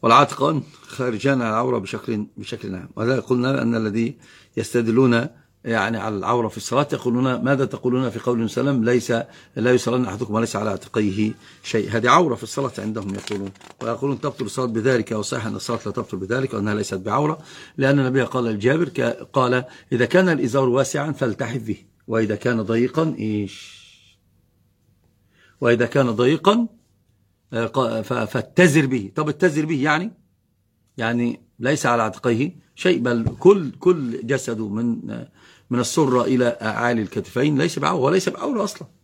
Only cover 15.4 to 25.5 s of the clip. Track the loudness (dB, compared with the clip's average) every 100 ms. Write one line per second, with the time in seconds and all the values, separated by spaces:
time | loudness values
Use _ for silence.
15.4 | -4 -6 -6 -6 -4 -8 -8 -8 -4 -2
16.4 | -2 -2 -2 -2 -4 -6 -2 0 0 -4
17.4 | -10 -20 -16 0 2 4 4 2 0 0
18.4 | -2 0 2 2 0 0 -2 -2 -4 0
19.4 | 2 0 -2 -16 -4 0 4 4 4 2
20.4 | 2 2 2 2 0 -2 -4 -2 -2 -2
21.4 | -6 -6 -6 -8 _ _ -4 0 0 0
22.4 | 0 -2 0 0 2 0 -2 -2 -4 -4
23.4 | -6 -10 -20 -20 -20 _ _ _ _ _
24.4 | _ _ _ _ _ _ _ _ _ _
25.4 | _